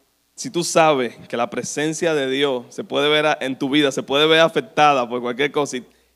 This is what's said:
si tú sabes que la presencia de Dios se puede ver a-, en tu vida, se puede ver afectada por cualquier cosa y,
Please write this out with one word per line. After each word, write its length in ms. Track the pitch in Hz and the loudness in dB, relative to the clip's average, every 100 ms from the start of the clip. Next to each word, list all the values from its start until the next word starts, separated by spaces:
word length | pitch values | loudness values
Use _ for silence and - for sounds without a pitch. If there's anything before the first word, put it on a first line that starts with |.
| _ _ _ - | _ _ _ -16
si 140 | - | -8
tú 140 | 170 | -6
sabes 520 | 160 175 160 139 120 - - | -2 2 4 2 -2 -8 -10
que 100 | 120 | -6
la 120 | 120 | -4
presencia 640 | 120 113 - 156 156 170 | -6 -8 -6 -4 -2 -2
de 160 | 151 135 | -2 -2
Dios 360 | 135 143 123 120 | 0 0 -2 -8
se 140 | - | -14
puede 260 | 110 131 147 | -6 0 2
ver 160 | 151 151 | 2 2
a-, 120 | 143 | -2
en 160 | 131 127 | -4 -4
tu 120 | 139 | -2
vida, 220 | 147 143 | 2 2
se 120 | 135 | 0
puede 240 | 120 139 156 | -2 2 4
ver 140 | 160 | 6
afectada 680 | 160 156 120 - 151 139 120 | 4 2 -4 4 4 4 0
por 140 | 123 | -4
cualquier 300 | 120 120 147 | -6 -4 -4
cosa 260 | 151 139 127 | -2 -4 -6
y, 100 | 113 _ _ | -12 _ _